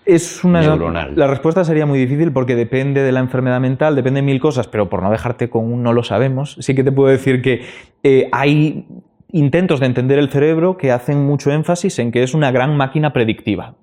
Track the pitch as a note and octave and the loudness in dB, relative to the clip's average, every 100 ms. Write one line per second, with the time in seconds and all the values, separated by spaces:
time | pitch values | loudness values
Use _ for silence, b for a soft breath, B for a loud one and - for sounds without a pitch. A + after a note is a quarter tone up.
0 | - E3+ E3+ - F3+ F3 D#3 D#3 A#2 E2+ | 0 0 0 -2 0 2 2 0 -2 -4
1 | C#3 D3+ C#3 C3+ D#3+ F3+ E3 D#3 D3 C#3 | -4 0 0 0 0 0 0 0 0 0
2 | B2+ C#3+ E3 C3 B2 A#2+ A2+ C3 C#3 C#3 | 0 0 0 0 0 -2 0 -2 -2 0
3 | C3+ B2+ B2+ C3 B2+ B2+ C3 C3 D#3 C#3 | 0 0 -2 -2 -2 0 -2 0 0 0
4 | B2+ C#3 C#3 C3+ D3+ B2+ A2 G#2+ F#2+ F#2+ | 0 0 0 0 0 -2 -2 -2 -2 -2
5 | F#2+ A2 A#2 - A#2+ A2+ A2+ A#2+ A#2+ A#2+ | 0 -2 -2 -4 -4 -2 -2 -2 0 0
6 | A2+ G#2+ C3+ C3 C#3+ - - C3+ C3 C3+ | 0 0 0 -2 -6 -6 -2 0 2 2
7 | C3+ C3+ C3+ B2+ C3 A#2 B B B _ | 4 2 2 0 0 -2 B B B _
8 | C#3+ C3 - B2 C#3+ D3+ D#3 - - A#1+ | 2 4 2 0 2 2 2 -2 -12 -20
9 | - _ _ E3 C#3+ E3+ F3+ C#3+ C3 B2 | -20 _ _ 0 2 2 2 0 0 0
10 | B2+ C#3 C#3+ C#3+ D3+ D#3+ F3+ F#3 C3+ B2 | 2 2 2 2 2 2 0 0 0 0
11 | - C#3+ C#3+ C#3+ C#3+ D3+ D#3 F3 G3 - | 0 0 0 0 0 -2 -2 -2 -2 -2
12 | A#2+ A#2+ B2+ D#3 C#3 B2 C3+ D3 C3 D#3 | -2 0 0 0 0 2 0 0 0 0
13 | D3+ C3 A2+ G2+ - F#2 - - | -2 0 0 -2 -4 -4 -6 -18